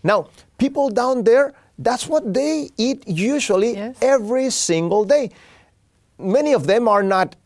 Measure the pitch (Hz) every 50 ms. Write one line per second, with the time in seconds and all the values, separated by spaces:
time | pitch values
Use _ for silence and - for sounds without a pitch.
0 | - 170 214 196 151 - _ - - _ _ - 240 277 277 294 277 269 202 240
1 | 240 254 262 247 196 226 233 262 285 277 - _ _ _ _ - - 226 247 240
2 | - 277 302 311 294 226 180 254 277 311 320 311 285 - _ - 220 254 269 -
3 | - - 175 160 196 240 285 294 226 - 196 190 208 240 226 202 208 233 254 -
4 | - 254 277 262 208 208 247 262 262 262 - - - - 170 165 165 175 190 208
5 | 214 190 285 302 254 202 - - - - - - _ _ _ _ _ _ _ _
6 | _ _ _ - 156 190 202 277 302 302 277 214 131 185 196 233 240 226 208 202
7 | 202 190 190 185 185 185 - _ _